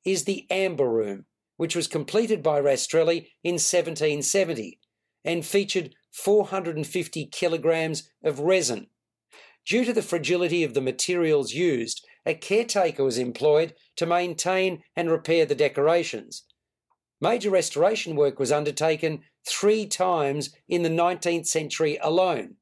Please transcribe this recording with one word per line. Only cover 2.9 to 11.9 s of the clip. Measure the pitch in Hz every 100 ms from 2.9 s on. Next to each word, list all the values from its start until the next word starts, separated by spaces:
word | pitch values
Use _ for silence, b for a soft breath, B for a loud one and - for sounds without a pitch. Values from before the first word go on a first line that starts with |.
| 160 160 170 165 b
in | 170 175
seventeen | - 180 170 160 156 147
seventy | 135 196 180 139 95 - _ _ _ _
and | - 170 160
featured | 202 202 190 151 _ _
four | - - 208 196
hundred | 190 170 156
and | 147
fifty | 185 160 165 139
kilograms | - 175 165 160 165 160 156 - _
of | 156 139
resin. | 156 190 151 110 - _ _ _ _ B B B -
Due | 226 247
to |
the | 226
fragility | - 175 135 180 175 175 151
of |
the | 120
materials | 131 127 - 180 165 147 120
used, | 131 180 127 113